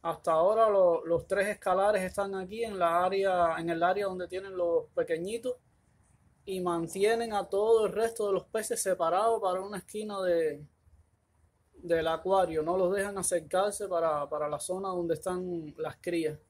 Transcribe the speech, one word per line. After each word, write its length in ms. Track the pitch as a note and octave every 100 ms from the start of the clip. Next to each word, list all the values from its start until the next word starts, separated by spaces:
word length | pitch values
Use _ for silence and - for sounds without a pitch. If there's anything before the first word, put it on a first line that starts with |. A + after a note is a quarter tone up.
Hasta 320 | E3+ F3 -
ahora 360 | D#3+ F3+ A3 A3
lo-, 360 | G3+ F3+ E3 E3
los 200 | E3+ -
tres 220 | G3 G3+
escalares 560 | G3+ G3 F#3 G3+ G#3
están 320 | F#3 - G3 F#3+
aquí 300 | F#3 G#3+ A3+
en 120 | F#3+
la 280 | E3+ E3+ F#3
área, 500 | G3 G3 F3+ E3+ D#3+
en 120 | E3
el 120 | E3
área 260 | F3 F#3+ G3+
donde 200 | F3+ F3+
tienen 300 | F#3 G3 F#3
los 300 | E3+ E3+ D#3
pequeñitos, 640 | - E3 D#3+ F#3 A3+ B3+ B3 _ _ _ _ _ _ _ _
y 160 | - F#3+
mantienen 720 | F3+ E3+ E3 F#3+ G#3 A#3 A#3
a 140 | G#3 F#3
todo 400 | G3 G#3+ A3+ G#3
el 80 |
resto 340 | G#3 A3+ A3 G#3
de 60 |
los 100 | F#3+
peces 400 | - - G#3 A#3
separados 580 | - F3+ E3 F3+ A3+ A3+
para 200 | F#3+ F#3
una 160 | G3 G3+
esquina 440 | - G#3+ G#3+ G3+
de, 460 | F#3 E3+ D#3+ C#3+ D3 _ _ _ _ _ _ _ _ _ _ -
del 260 | E3+ E3 D#3+
acuario. 540 | D#3+ F#3 F#3+ F3+ D#3+
No 160 | D#3 F#3
los 160 | F3+
dejan 240 | G3 G3+ G3
acercarse 720 | F3 F3 D#3 F3+ G3+ G3+ G3+
para, 400 | E3+ E3 D3+ C#3+
para 200 | D3+ D3
la 100 | D3
zona 300 | - F3+ G3
donde 260 | F3+ E3+ D#3
están 580 | F#3 F3+ F3+ F3 D3+ D3
las 200 | D#3 -
crías. 400 | - E3+ D#3 D3+